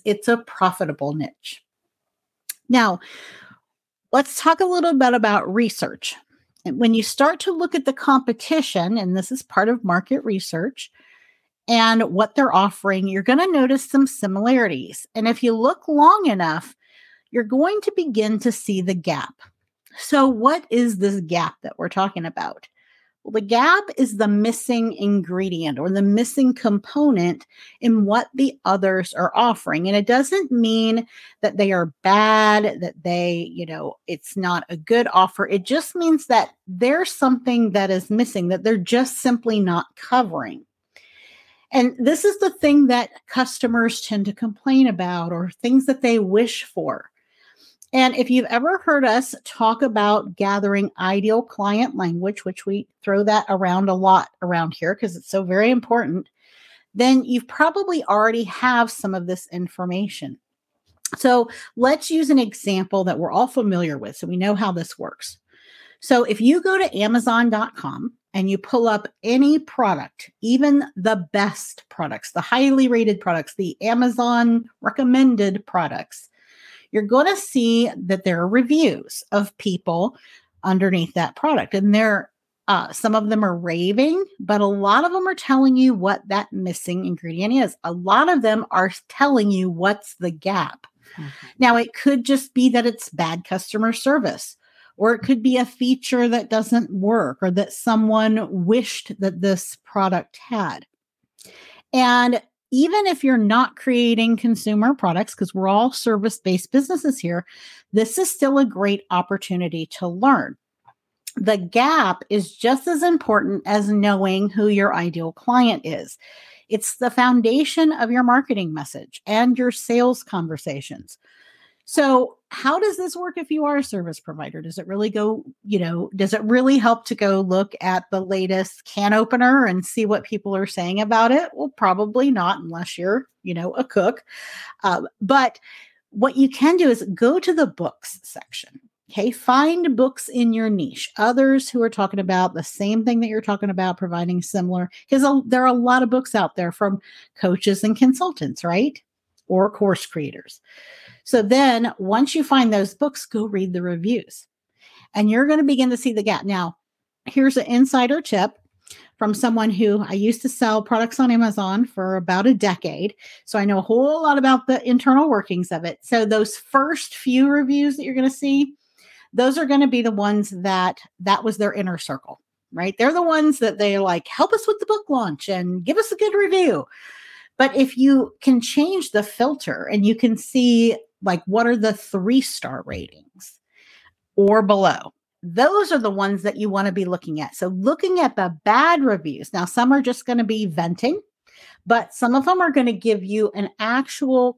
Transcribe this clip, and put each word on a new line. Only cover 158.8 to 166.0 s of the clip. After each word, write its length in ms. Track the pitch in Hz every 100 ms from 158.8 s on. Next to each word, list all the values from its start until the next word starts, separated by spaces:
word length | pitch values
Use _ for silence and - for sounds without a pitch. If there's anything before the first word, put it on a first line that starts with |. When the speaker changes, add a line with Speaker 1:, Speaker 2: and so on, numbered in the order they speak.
| - - _ -
Speaker 1:
from 160 | 214
someone 360 | 208 240 226 220
who, 340 | 190 214 208 202
I 60 |
used 280 | 196 214 233
to 60 | 262
sell 320 | - 226 214
products 380 | 214 220 233 -
on 120 | 254
Amazon 540 | 233 226 208 190 202 254
for 320 | - 190 190
about 300 | 175 185 233
a 60 |
decade. 600 | 220 202 175 165 - 202 - - - -
So 120 | 214
I 80 | 202
know 120 | 196
a 40 |
whole 420 | 190 233 277 311
lot 140 | 302 277
about 300 | 262 254 262
the 180 | 262 247
internal 420 | 247 269 269 311
workings 420 | 214 - 180 180
of 140 | 165 170
it. 140 | -